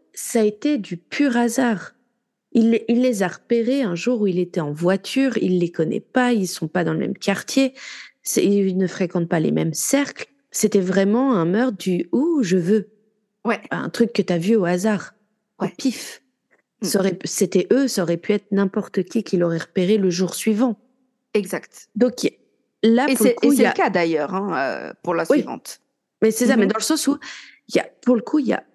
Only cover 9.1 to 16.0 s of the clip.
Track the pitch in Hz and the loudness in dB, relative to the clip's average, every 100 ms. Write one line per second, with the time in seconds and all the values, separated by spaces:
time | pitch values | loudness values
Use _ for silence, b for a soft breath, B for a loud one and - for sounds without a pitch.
9.1 | 180 170 175 151 156 160 - - 277 277 | -2 0 0 0 0 -2 -4 -2 0 -2
10.1 | - - _ _ - 202 202 185 185 196 | -8 -18 _ _ -2 2 2 2 2 2
11.1 | 226 269 202 165 208 254 196 190 175 - | 2 2 2 2 0 0 -2 -2 -2 0
12.1 | 240 330 311 180 185 170 214 - _ _ | 0 2 0 2 0 2 0 0 _ _
13.1 | _ _ _ 233 220 - 170 143 - 233 | _ _ _ -4 -4 -4 -8 -6 0 0
14.1 | - 170 170 185 226 175 180 214 202 - | 0 0 0 2 2 2 0 0 -2 -6
15.1 | _ _ _ _ - 202 - 262 - | _ _ _ _ -8 -8 -4 -4 -4